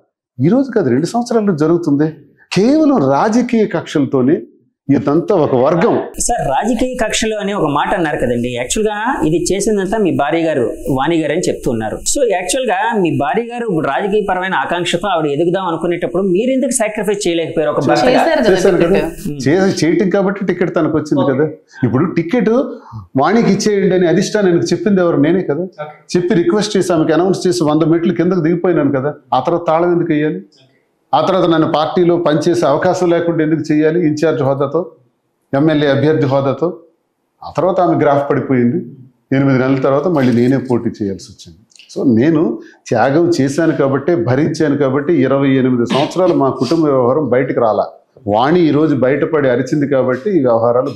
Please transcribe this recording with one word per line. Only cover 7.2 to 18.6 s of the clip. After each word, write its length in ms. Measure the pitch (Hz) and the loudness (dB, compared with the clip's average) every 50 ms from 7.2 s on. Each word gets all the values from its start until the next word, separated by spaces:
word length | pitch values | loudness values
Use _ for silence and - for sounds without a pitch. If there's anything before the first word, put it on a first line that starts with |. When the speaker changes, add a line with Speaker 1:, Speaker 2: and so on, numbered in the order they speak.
| 226 220 220 | -4 -4 -4
Speaker 2:
అనే 180 | 208 196 196 208 | -4 -4 -4 -4
ఒక 120 | 190 160 | -2 -2
మాట 300 | 147 143 147 180 196 220 | -2 0 -2 -2 -2 -2
అన్నారు 220 | 190 165 151 151 - | -2 -2 -2 -2 -2
కదండి. 380 | 139 120 123 120 120 123 123 | -2 -2 -2 -2 -4 -4 -4
యాక్చువల్గా 720 | 117 131 - - 220 208 214 208 208 220 247 285 - 320 156 | -6 -6 -6 -4 -4 -4 -4 -4 -4 -4 -4 -4 -2 -2 -2
ఇది 260 | 160 165 - - 180 | -2 -2 -2 -2 -4
చేసిందంతా 440 | 202 202 226 214 196 185 175 214 220 | -2 -2 -2 -2 -2 -2 -2 -2 -2
మీ 140 | 208 165 | 0 0
భార్య 320 | 135 131 143 147 160 170 160 | 0 0 -2 0 0 0 0
గారు 180 | 160 151 135 117 - - - - - | 0 0 -2 -2 -2 -4 -6 -6 -4
వాణి 320 | 139 127 135 156 170 160 | -2 -2 0 0 0 0
గారు 100 | 160 143 | -2 -2
అని 100 | 151 180 | -2 -2
చెప్తున్నారు. 540 | 170 - - - - 151 120 110 110 107 98 | -2 -4 -4 -4 -4 -4 -4 -4 -4 -6 -6
So, 360 | - - - - 285 269 233 | -6 -6 -4 -2 0 0 0
యాక్చువల్గా 680 | 185 180 - - 277 262 262 220 185 185 208 240 233 208 | 0 -2 -2 -4 -4 -4 -2 -2 -2 -2 -2 -2 0 0
మీ 180 | 185 160 139 131 | 0 0 0 -2
భార్య 260 | 139 147 175 208 240 | -2 -2 -2 -2 -4
గారు 240 | 226 240 240 233 226 | -4 -6 -8 -6 -4
ఇప్పుడు 200 | 180 156 151 143 | -4 -2 -2 -2
రాజకీయ 340 | 135 165 196 202 196 214 196 196 | -2 -2 -2 -2 -2 -2 0 -2
పరమైన 240 | 185 185 185 190 180 | -2 -2 -2 -2 -2
ఆకాంక్షతో 540 | 139 135 165 170 175 175 - - 170 208 202 | -2 -2 -2 -4 -4 -2 -2 -4 -4 -2 -2
ఆవిడ 240 | 180 160 156 147 | -2 -2 -2 -2
ఎదుగుదాం 340 | 143 143 165 175 175 190 190 175 | -2 -2 0 0 -2 -2 -2 -4
అనుకునేటప్పుడు 560 | 165 156 185 175 170 165 180 151 - 185 202 | -4 -4 -4 -4 -4 -4 -4 -4 -4 -2 -2
మీరు 280 | 196 175 185 240 254 | 0 0 0 0 0
ఎందుకు 200 | 269 262 254 254 | 0 0 -2 -2
sacrifice 560 | 240 - 214 214 214 226 196 208 208 202 - 175 | -2 -2 -4 -4 -4 -4 -4 -2 -4 -2 -2 -2
చేయలేకపోయారు 440 | 170 165 160 147 165 160 151 147 | -2 -2 -4 -4 -4 -2 -2 -2
ఒక 140 | 147 - 143 | -2 0 0
భర్తగా? 260 | - - - - - | 2 2 2 4 2
Speaker 3:
చేశారు 320 | - - - - 311 302 240 | 2 2 2 2 0 2 2
కదా 80 | 190 | 2
Speaker 1:
చేశాను 260 | 185 180 | 2 4